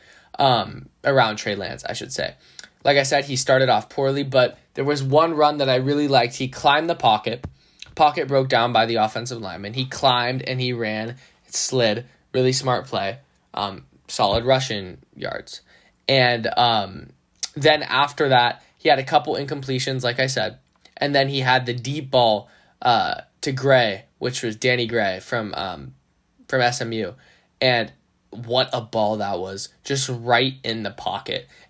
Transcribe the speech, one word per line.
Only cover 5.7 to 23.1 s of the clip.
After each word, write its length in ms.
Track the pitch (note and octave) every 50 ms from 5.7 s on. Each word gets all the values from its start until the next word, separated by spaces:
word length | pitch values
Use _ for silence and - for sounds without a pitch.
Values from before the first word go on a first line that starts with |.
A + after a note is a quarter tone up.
I 60 | B2+
really 320 | C3 B2+ C#3 C#3+ D3 D3 C#3
liked. 280 | C#3 B2+ A#2+ B2 -
He 100 | - C3+
climbed 440 | C3 - - - C#3+ C#3+ D3+ D#3+ E3+
the 40 | E3
pocket. 500 | - - A#2+ G#2+ G#2+ - A2+ A2+ - - - - _ _ _ _ _ - - -
Pocket 340 | - D#3 D3 C#3+ F3 D3+ C3
broke 200 | C#3 C3+ C3 C3+
down 240 | D3 A#2 A#2 A#2+ A#2+
by 140 | A2 A2+
the 100 | A2+ A#2
offensive 440 | A2+ G#2+ A2 - A2+ A#2 A#2+ B2 A2+
lineman. 320 | G#2+ F#2 E2+ F2 G2+ G#2 A2+
He 140 | C3 C3
climbed 560 | C3 - - - C3 B2 B2 A#2+ B2 C3 C3 -
and 180 | - C3 B2+
he 140 | B2+ B2 B2
ran, 420 | A#2 A2+ G#2+ G#2+ G#2+ A2 A#2 B2 - - _ _ _ _ _
slid, 560 | - - - - C3+ B2+ A#2 G#2+ G#2 A#2 C3 - _ _ _ _ -
really 200 | C3 B2+ C3 B2+
smart 340 | C3 C3+ C3 B2 G2+ -
play, 320 | - - F#2+ G2 G2 A#2 C3 - _ _ _ _ _ -
um, 320 | - G#2 G2 F#2 E2 - _ _ _ _ -
solid 360 | - - A2+ G2 G2+ A#2 A#2
rushing 540 | B2+ C3 C3 C3 - A2 G2+ F#2+ F2+ - - _ _ _
yards. 460 | - - - - - - - - - - _ _ _ _ _ _ _ _
And, 400 | - C3+ C3+ B2 B2 A#2+ A#2 A2 A2+ -
um, 520 | - B2 A#2+ A2+ G#2+ G2 F#2+ F#2+ - - - - _ _ _ _ _ - - -
then 280 | D3+ C#3 D#3 D3+ D3 -
after 460 | - B2+ C3 C#3+ C#3+ - - D#3 C#3
that, 340 | C3 B2 A#2+ A#2+ - - _ _ _
he 140 | _ - D#3+
had 80 | C#3+ C3
a 60 | C3+
couple 320 | C3+ E3 D3 D3+ D#3 D3+
incompletions, 680 | - C#3+ C3+ D3+ C#3+ C3+ C3+ C3 B2+ - C3+ C3 C3 B2+
like 160 | A#2+ A#2+ -
I 60 | C3
said, 320 | C3+ C3 A#2+ G2+ F#2 - - _ _ _ _ _ _ _ -
and 160 | C#3 C#3+ C#3+
then 160 | C#3 C#3 C#3
he 100 | C#3 C3+
had 240 | B2+ B2+ B2+ C3 B2+
the 80 | B2 A#2+
deep 380 | B2 A2+ C3 C#3+ D#3 C3+ C3+
ball, 400 | - B2+ A#2+ A2+ G#2+ G2+ - - _ _ _ _ _ _ -
uh, 400 | B2 A#2+ G#2+ F#2 D2